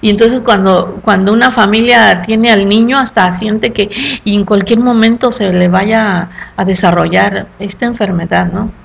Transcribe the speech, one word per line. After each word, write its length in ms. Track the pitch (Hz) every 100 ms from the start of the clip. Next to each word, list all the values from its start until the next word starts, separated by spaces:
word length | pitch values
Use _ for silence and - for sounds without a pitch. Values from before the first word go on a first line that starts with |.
Y 100 | 220
entonces 320 | 202 226 254
cuando, 560 | 233 202 190 180 175 -
cuando 300 | - 190 190
una 200 | 226 254
familia 680 | - 196 214 240 240 214 180
tiene 280 | 180 220 233
al 180 | 208 196
niño, 300 | 208 233 269
hasta 320 | 254 - 180
siente 420 | 180 214 214 226
que 160 | 226 202 - - -
en 200 | - 202
cualquier 360 | 196 202 196 226
momento 500 | 247 233 220 233 247
se 220 | 240 196
le 160 | 180 180
vaya 600 | 185 208 220 220 180 180 - - -
a 80 |
desarrollar 840 | 190 185 185 170 165 180 202 196 196 -
esta 260 | 202 - 240
enfermedad, 640 | 233 196 175 170 175 180
¿no? 200 | 180 226 -